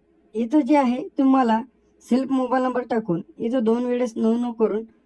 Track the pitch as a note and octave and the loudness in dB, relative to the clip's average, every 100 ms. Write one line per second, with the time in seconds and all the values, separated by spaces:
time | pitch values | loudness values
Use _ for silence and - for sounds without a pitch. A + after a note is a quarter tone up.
0 | _ _ _ G#3+ A#3 D4+ B3 D4 B3+ B3 | _ _ _ -6 0 0 4 4 4 0
1 | G4 - C4+ C4 B3 A3 - _ _ _ | -4 0 2 4 2 0 -2 _ _ _
2 | - A#3+ C4 C4 B3+ C4 B3+ B3 A#3+ A#3+ | -2 -2 0 -2 0 0 0 -2 -4 -4
3 | A3 E3+ G#3 - A3+ C4 A3 A#3 B3 B3 | -2 -4 -6 -8 -4 0 0 0 0 -2
4 | B3 A#3 A3+ A#3 A#3+ A3+ G#3+ G3+ A3+ _ | -2 -2 0 0 -4 -2 -2 -2 -8 _